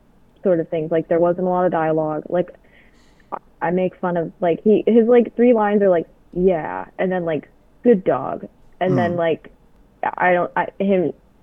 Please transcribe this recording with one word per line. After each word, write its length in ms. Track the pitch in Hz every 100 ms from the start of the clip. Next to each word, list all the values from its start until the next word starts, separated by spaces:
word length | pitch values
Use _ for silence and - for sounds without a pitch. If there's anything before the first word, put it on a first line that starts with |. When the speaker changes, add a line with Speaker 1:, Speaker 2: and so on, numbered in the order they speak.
| _ _ _ _
Speaker 1:
sort 160 | 196 170
of 80 | 160
things. 240 | 165 156
Like, 160 | 165 156
there 100 | 165
wasn't 300 | 175 175 185
a 20 |
lot 160 | 180 180
of 60 |
dialogue. 500 | 170 160 156 156 151 -
Like, 220 | 180 175 - _ _ _ _ _ _ - - _ -
I 120 | 160
make 240 | 180 185 -
fun 200 | 185 175
of, 140 | 165 -
like, 220 | 175 160
he, 220 | 220 208 -
his, 220 | 233 226
like, 260 | 247 233
three 180 | - 240
lines 300 | 226 208 208
are, 60 | 196
like, 180 | 175 165 _ _
"Yeah," 520 | 175 190 165 147 92 - -
and 100 | 185
then, 140 | 185
like, 240 | 165 151 - _ _ _
"Good 220 | 240 208
dog," 420 | 175 131 85 - - _ - -
and 180 | 185 180
then, 180 | 175
Speaker 2:
Mm. 20 | 175
Speaker 1:
like, 340 | 165 147 - _ _ _ _ - - -
I 140 | 180
don't, 180 | 180 175
I, 140 | - - -
him, 340 | 196 190 160 - _ _